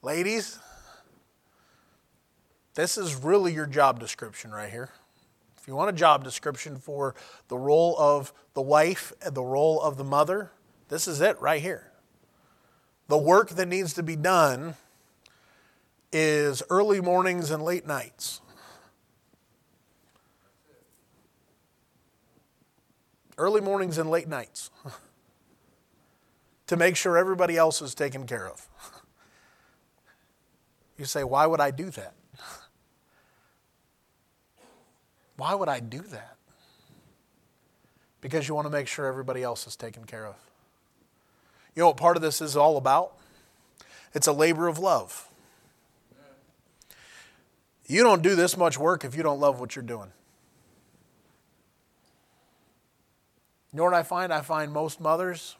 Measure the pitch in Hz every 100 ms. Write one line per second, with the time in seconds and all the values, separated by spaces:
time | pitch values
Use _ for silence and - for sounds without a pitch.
0 | 123 156 185 220 - - - - - -
1 | _ _ _ _ _ _ _ _ _ _
2 | _ _ _ _ _ _ _ - 175 -
3 | 180 135 143 202 180 156 151 135 139 120
4 | 113 - 113 101 117 107 104 113 127 -
5 | _ _ _ _ _ _ - 135 190 175
6 | 160 143 131 - 151 135 160 135 - 143
7 | 139 - - - _ 127 135 151 170 156
8 | 147 147 131 - _ - 135 147 160 185
9 | - - 185 135 127 135 156 156 156 139
10 | 139 139 151 190 202 _ _ _ _ 131
11 | - 147 180 - - 156 170 180 - _
12 | _ _ _ _ _ _ _ _ _ _
13 | _ 151 147 185 196 170 180 180 180 160
14 | 165 160 160 185 151 127 160 156 _ _
15 | _ _ _ _ _ _ _ _ _ _
16 | _ 160 156 151 147 131 - 180 208 196
17 | 180 180 185 180 156 156 156 180 151 139
18 | 120 _ - - - - - - _ _
19 | _ _ _ _ _ _ _ _ _ _
20 | _ _ _ _ _ _ _ 131 _ _
21 | _ _ _ _ _ _ _ _ _ _
22 | _ _ _ _ _ _ _ _ _ _
23 | _ _ _ - 170 214 196 196 185 160
24 | 160 165 160 143 113 - - _ 135 -
25 | _ _ _ _ _ _ _ _ _ _
26 | _ _ _ _ _ _ - 170 175 180
27 | 185 170 185 185 175 170 160 156 139 -
28 | 143 135 127 120 92 - - _ - -
29 | _ _ _ _ _ _ _ _ _ _
30 | _ _ _ _ _ _ _ _ _ -
31 | 135 147 135 135 156 165 143 131 95 -
32 | 82 _ _ - - - - _ _ _
33 | _ _ _ _ _ _ _ _ _ _
34 | _ _ _ _ _ _ _ _ _ _
35 | _ _ _ - 139 196 175 131 117 123
36 | 202 123 95 - _ _ _ _ _ _
37 | _ _ _ _ _ _ _ _ _ _
38 | _ _ 139 156 143 151 147 147 131 -
39 | 139 131 131 127 123 117 - - 113 107
40 | 110 113 107 101 _ _ _ _ _ _
41 | _ _ _ _ _ _ _ - 170 139
42 | 165 175 160 147 156 143 147 147 131 143
43 | 185 - _ _ _ _ _ _ - -
44 | - 151 156 147 165 160 170 156 190 147
45 | 92 - - _ _ _ _ _ _ _
46 | _ _ 277 269 _ _ _ _ _ -
47 | - - - _ _ _ _ _ - 220
48 | 240 190 170 190 175 185 170 131 156 180
49 | 135 139 160 143 143 127 123 - 120 117
50 | 98 - _ _ _ _ _ _ _ _
51 | _ _ _ _ _ _ _ _ _ _
52 | _ _ _ _ _ _ _ _ _ _
53 | _ _ _ _ _ _ _ 143 170 180
54 | 156 180 185 156 143 160 151 151 160 -
55 | 156 165 185 170 - -